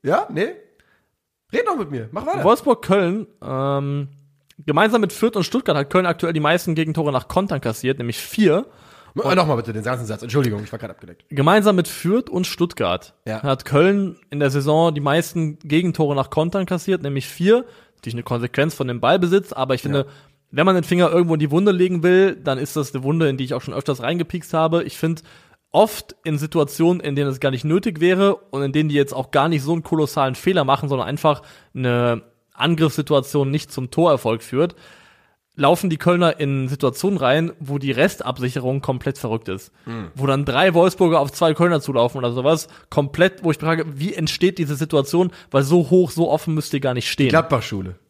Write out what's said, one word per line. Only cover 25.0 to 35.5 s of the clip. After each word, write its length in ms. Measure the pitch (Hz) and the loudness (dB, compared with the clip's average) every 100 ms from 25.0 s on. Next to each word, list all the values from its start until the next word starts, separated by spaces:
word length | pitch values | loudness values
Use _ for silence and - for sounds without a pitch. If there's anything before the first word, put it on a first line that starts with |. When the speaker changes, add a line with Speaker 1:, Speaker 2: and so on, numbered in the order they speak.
| 160 165 - - _ _ _ | -4 -4 -10 -20 _ _ _
Speaker 2:
oft 440 | - 214 - - - | 2 2 0 -16 -12
in 140 | 165 151 | -6 -4
Situationen, 640 | 156 170 143 - 165 180 | -2 0 0 2 2 2
in 140 | 147 139 | -2 -2
denen 120 | 143 | -2
es 100 | 131 | -2
gar 100 | 143 | -2
nicht 140 | 131 151 | -2 0
nötig 340 | 175 220 156 | 0 0 0
wäre 360 | 175 185 196 190 | 2 4 2 0
und 280 | _ 139 | _ -4
in 80 | 139 | -2
denen 160 | 147 156 | 0 2
die 60 | 143 | 2
jetzt 180 | 139 | 0
auch 180 | 131 131 | -2 -2
gar 180 | 143 147 | 0 2
nicht 120 | 160 | 0
so 120 | 135 | 0
einen 100 | 170 | -4
kolossalen 520 | - 160 151 - 135 127 | 0 0 0 0 -2 0
Fehler 280 | - 185 | 0 0
machen, 240 | 135 139 147 | 2 0 0
sondern 180 | 135 95 | -4 -4
einfach 340 | 143 160 143 - - _ | 0 0 0 -6 -20 _
eine 480 | - 127 120 120 117 - _ _ | -4 0 2 2 0 -6 _ _
Angriffssituation 1000 | - 139 165 160 - 143 147 131 147 135 | -4 -2 2 2 0 0 0 2 -2 0
nicht 220 | 147 - | -2 -6
zum 180 | - 127 | -10 -6
Torerfolg 500 | - 170 139 117 113 | 2 4 4 0 -4
führt, 340 | - 127 170 - - - _ _ _ _ _ | -4 -2 -2 -2 -20 -20 _ _ _ _ _